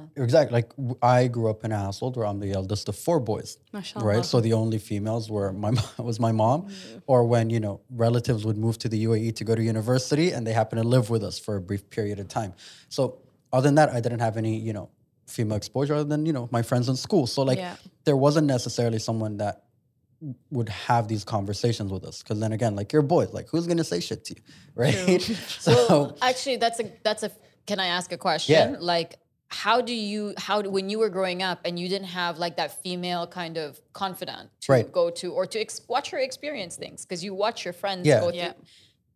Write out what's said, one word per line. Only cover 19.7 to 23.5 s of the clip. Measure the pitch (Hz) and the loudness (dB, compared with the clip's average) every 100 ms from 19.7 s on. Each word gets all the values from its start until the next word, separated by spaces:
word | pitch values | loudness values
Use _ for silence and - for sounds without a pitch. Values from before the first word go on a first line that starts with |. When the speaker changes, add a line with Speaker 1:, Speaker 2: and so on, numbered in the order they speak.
| _ _ _ _ - 151 - - | _ _ _ _ -14 -12 -12 -6
Speaker 1:
would | 127 110 | -2 -2
have | 101 - 120 107 | -4 0 2 2
these | 107 | -4
conversations | - 107 101 104 120 110 101 | -2 -4 -4 -2 0 0 -4
with | 92 | -6
us. | 80 - | -8 -12
'Cause | - 104 | -6 -2
then | 110 | -2
again, | 107 117 101 | 0 -2 -2
like, | 101 | 0
you're | 151 | 2
boys, | 143 165 - | 4 2 2
like, | 95 - | -4 -4